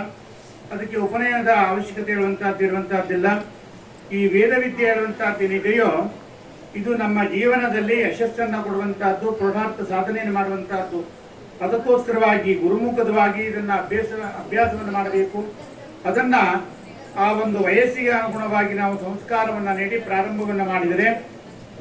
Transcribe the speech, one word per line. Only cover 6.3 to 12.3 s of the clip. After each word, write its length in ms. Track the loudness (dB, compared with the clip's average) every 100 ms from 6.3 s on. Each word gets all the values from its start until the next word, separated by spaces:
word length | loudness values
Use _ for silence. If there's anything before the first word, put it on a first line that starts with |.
| -20 -20 -20 -12 -6
ಇದು 180 | -2
ನಮ್ಮ 300 | 0 0 2
ಜೀವನದಲ್ಲಿ 760 | 0 2 2 2 2 0 0 2
ಯಶಸ್ಸನ್ನ 640 | 0 0 -2 -2 -2 -2
ಕೊಡುವಂತಹದ್ದು, 680 | -4 -2 -2 0 0 0 0
ಪುರುಷಾರ್ಥ 560 | 0 0 0 -2 -4 -4
ಸಾಧನೆಯನ್ನು 460 | -2 -2 -2 -2
ಮಾಡುವಂತಹದ್ದು. 760 | 0 0 -2 -4 -4 -4 -6 -8 -14 -20 -20 -18 -6
ಅದಕ್ಕೋಸ್ಕರವಾಗಿ 880 | 0 2 4 4 4 2 4